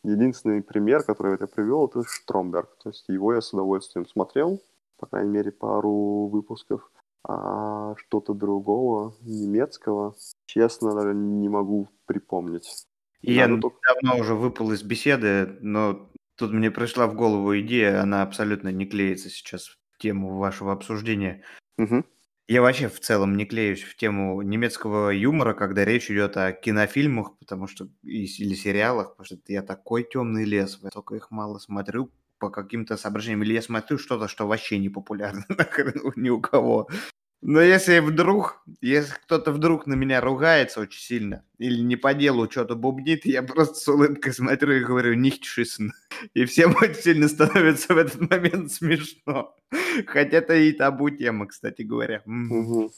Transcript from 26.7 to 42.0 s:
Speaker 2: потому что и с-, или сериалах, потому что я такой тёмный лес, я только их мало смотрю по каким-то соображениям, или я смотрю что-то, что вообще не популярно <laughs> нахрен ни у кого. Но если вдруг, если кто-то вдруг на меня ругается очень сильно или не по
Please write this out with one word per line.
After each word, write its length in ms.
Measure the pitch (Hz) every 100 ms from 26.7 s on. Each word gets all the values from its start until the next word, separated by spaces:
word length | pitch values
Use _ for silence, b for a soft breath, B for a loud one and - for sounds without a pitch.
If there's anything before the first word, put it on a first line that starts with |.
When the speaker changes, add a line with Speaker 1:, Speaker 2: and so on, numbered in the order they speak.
| 107 104 139 147 120 101 _
Speaker 2:
потому 300 | - 98 95
что 200 | - 95 _
и 220 | - 107 98
с-, 140 | -
или 160 | 101 95
сериалах, 560 | 104 98 113 120 95 _
потому 100 | 95
что 100 | 90 -
я 140 | 101
такой 420 | 98 95 - 117
тёмный 400 | 117 131 120 110
лес, 360 | 107 101 98 -
я 80 | 98
только 260 | 104 - 110
их 140 | -
мало 300 | 110 107 101
смотрю 500 | - 101 101 113 131 _ _ _
по 100 | 101
каким-то 480 | 104 98 117 113 107
соображениям, 460 | 107 104 113 107
или 100 | 107
я 80 | 113
смотрю 380 | 113 113 - 143
что-то, 280 | - 120 107
что 200 | - 104
вообще 320 | 110 - 104
не 100 | 98
популярно 560 | 101 98 104 101 101 101
<laughs> 40 |
нахрен 520 | 196 151 - 135 - 131 120
ни 140 | 127
у 120 | 117
кого. 480 | - 143 120 113 - 190 B _ _ _
Но 160 | - 151
если 380 | 175 185 185 170
вдруг, 640 | 151 160 180 202 - - - -
если 340 | 123 143 143 135
кто-то 280 | _ 160 160
вдруг 360 | 147 160 160 143
на 80 | 135
меня 260 | 135 131
ругается 580 | 123 131 160 160 127 -
очень 220 | 104 -
сильно 420 | - 120 104 98 _ _
или 240 | 120 120
не 140 | 120
по 180 | 123